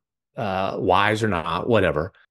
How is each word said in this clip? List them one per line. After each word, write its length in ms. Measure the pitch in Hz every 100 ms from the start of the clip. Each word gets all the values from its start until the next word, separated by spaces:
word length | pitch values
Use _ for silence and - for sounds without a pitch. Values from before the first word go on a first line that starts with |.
| _ _ _ -
uh, 400 | 104 92 95 -
wise 440 | 92 92 104 110
or 60 | 110
not, 380 | 85 80 87 -
whatever. 440 | 110 87 76 90 _ _